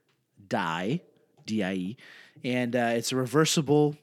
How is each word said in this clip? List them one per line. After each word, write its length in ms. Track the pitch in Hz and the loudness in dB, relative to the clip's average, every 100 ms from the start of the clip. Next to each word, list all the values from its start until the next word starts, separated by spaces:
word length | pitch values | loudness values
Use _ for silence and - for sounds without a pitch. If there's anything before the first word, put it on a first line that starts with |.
| _ _ _ _ 101 | _ _ _ _ -6
Die, 520 | 117 90 82 95 170 - _ _ _ - | -4 -2 -2 -2 -4 -6 _ _ _ -6
D 180 | 110 | -4
I 100 | 92 | -2
E. 240 | 95 92 120 - - - - | -4 -6 -10 -18 -20 -20 -10
And, 320 | 131 123 123 123 | -4 -2 0 0
uh, 160 | 117 117 | 0 0
it's 160 | 113 | -2
a 40 | 127 | -4
reversible 800 | 127 139 156 - 139 147 147 147 | 0 2 4 2 4 4 4 -2